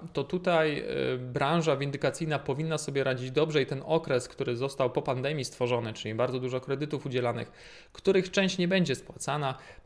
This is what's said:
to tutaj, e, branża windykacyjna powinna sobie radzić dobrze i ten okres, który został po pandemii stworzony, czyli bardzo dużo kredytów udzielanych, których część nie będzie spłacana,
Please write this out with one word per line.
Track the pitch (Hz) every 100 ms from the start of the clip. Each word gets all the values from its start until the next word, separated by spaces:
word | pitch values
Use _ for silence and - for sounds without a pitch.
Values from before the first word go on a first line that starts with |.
| 160
to | -
tutaj, | 139 180 180 165 160 143
e, | - 135 131 127
branża | 127 131 139 170 160 135
windykacyjna | 139 135 139 - 160 143
powinna | 147 135 160 156
sobie | 151 139
radzić | 135 127 127
dobrze | 135 156 151
i | 131
ten | 135 -
okres, | 165 165 127 -
który | - 131 117
został | 139 - 127
po | 139
pandemii | 143 127 135 156
stworzony, | 123 - 123 120 110
czyli | 107 104
bardzo | 113 127 127
dużo | 127 127
kredytów | - 135 147 147 139
udzielanych, | 127 123 120 - - - - -
których | - - 190 180
część | - 190 185
nie | 175
będzie | 190 156
spłacana, | 123 - - - 147 139 131 - -